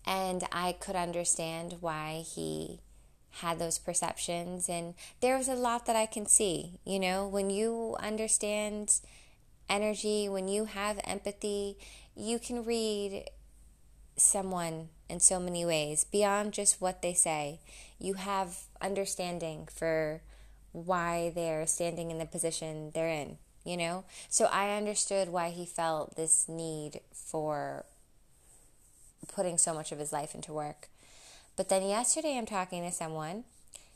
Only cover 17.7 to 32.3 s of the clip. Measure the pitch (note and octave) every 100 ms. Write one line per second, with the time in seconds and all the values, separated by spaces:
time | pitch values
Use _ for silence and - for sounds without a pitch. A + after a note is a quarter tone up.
17.7 | - - - F#3 F#3+ G3 G3 F3+ F3+ -
18.7 | - G3 G3 G3 - F3+ F3 E3 D#3 D#3+
19.7 | - E3 D#3+ D#3 D#3+ - - - - -
20.7 | E3+ E3+ F3+ E3+ E3+ E3+ E3+ E3 D#3 D#3
21.7 | - E3+ E3 E3 D#3+ D#3+ E3+ E3 - D#3+
22.7 | D#3 D#3 D#3+ E3 D#3 C#3 - - - E3
23.7 | F3 E3 F3+ - - - - A3+ F#3+ G3+
24.7 | G#3 G#3 G#3 - G3 F3+ F3 E3+ F3 F3
25.7 | - E3 D#3 - - D#3+ - - E3 E3
26.7 | D#3 D3+ - - - - D#3+ D3+ D3 C#3
27.7 | C#3 - - - - - - - - -
28.7 | - - - - - - - F3+ E3+ -
29.7 | D#3 D#3+ D3 D3 D3 D#3 - D#3 D3+ D3
30.7 | - - - - - - - - - F#3
31.7 | F#3+ G3 G#3 B3 D#4+ D#4